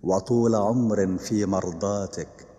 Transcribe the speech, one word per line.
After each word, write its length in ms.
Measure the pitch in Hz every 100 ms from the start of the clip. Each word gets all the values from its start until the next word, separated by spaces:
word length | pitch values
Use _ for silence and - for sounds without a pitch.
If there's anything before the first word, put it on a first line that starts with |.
وطول 520 | 87 95 - 120 117 110
عمر 600 | 101 120 117 101 95 92
في 280 | - 110 98
مرضاتك 1000 | 95 92 82 101 101 95 - 78 - -